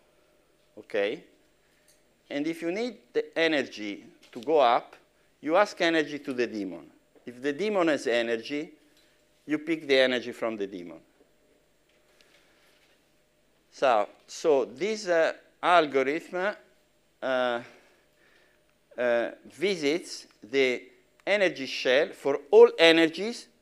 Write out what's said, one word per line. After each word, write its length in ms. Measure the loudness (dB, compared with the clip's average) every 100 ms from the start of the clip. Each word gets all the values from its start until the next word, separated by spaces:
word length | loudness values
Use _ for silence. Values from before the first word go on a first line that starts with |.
| _ _ _ _ _ _ _ -20
Okay? 460 | -8 -4 -4 -6 -14 _ _ _ _ _ _ _ _ _ -12
And 160 | -6 -6
if 160 | -6
you 100 | -6
need 260 | -4 -6 -10 _
the 240 | -6 -4 -2
energy 680 | 0 0 -2 -8 -10 -10 -16 -20 -20
to 100 | -10
go 180 | 0 4
up, 360 | 4 2 -2 -16 _ _ _ _
you 140 | -2 2
ask 240 | 0 0
energy 380 | 0 0 -2 -6
to 140 | -8
the 120 | -4 -4
daemon. 400 | -4 -8 -10 -18 _ _ _ -20
If 160 | -8
the 100 | -6
daemon 360 | -4 -2 0 0
has 180 | 0 0
energy, 640 | -2 -2 -4 -6 -10 -10 -16 _ _ _ _ _ _ -6
you 120 | -6
pick 300 | -4 -6 2
the 100 | 2
energy 340 | 4 0 -6
from 240 | -8 -8 -6
the 100 | -8
daemon. 320 | -10 -14 -18 _ _ _ _ _ _ _ _ _ _ _ _ _ _ _ _ _ _ _ _ _ _ _ _ _ _ _ -2
So, 320 | 2 2 0 -8 -20
so 400 | -4 2 2 0
this, 420 | -4 -6 -6 -2
uh, 260 | 0 0 -4 _ _
algorithm, 920 | 2 4 4 2 0 -2 -6 -6 -6 -8 _ _ _ _ _ _
uh, 400 | -4 -2 -2 -4 -8 -20 _ _ _ _ _ _ _ _ _ _ _ -4
uh, 320 | 0 0 -2 -8 -20
visits 720 | -6 -4 -2 -2 -4 -6 -16 -18 _
the 400 | -4 0 2 0 -8 _ _ _ -2
energy 380 | 0 0 -2 -8
shell 440 | -4 2 2 2
for 300 | -4 -4 -4 4
all 180 | 8 8 8
energies 680 | 6 6 4 0 -8 -8 -16 _